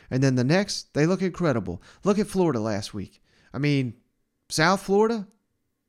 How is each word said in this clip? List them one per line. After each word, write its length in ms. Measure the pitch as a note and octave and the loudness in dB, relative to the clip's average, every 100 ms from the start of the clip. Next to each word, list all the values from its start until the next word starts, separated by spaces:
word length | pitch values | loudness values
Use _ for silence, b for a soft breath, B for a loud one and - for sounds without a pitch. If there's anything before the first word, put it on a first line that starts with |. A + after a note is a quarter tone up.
| b | b
and 120 | C3 | 0
then 120 | C3+ | 2
the 100 | B2+ | 2
next, 480 | B2 F#3 G3+ - - | 2 2 0 -6 -4
they 140 | C#3 D#3+ | 0 2
look 160 | F#3+ | 2
incredible. 600 | F#3 E3 E3+ A2+ F#2 F2 b b | -2 -2 0 0 -4 -8 b b
Look 140 | F3+ G#3 | 0 0
at 80 | G3+ | 0
Florida 340 | F#3+ E3+ A#2+ | 0 0 0
last 320 | A2 G2+ - | -2 -4 -6
week. 300 | G#2 F#2+ _ b b b | -10 -12 _ b b b
I 40 | B2 | -4
mean, 360 | D3 C#3 B2 - _ _ _ _ - | 0 0 -2 -8 _ _ _ _ -8
South 320 | - D#3+ F#3+ | 0 2 0
Florida, 440 | - G3+ A3 A3+ F#3+ _ _ _ _ _ | 2 2 2 0 -8 _ _ _ _ _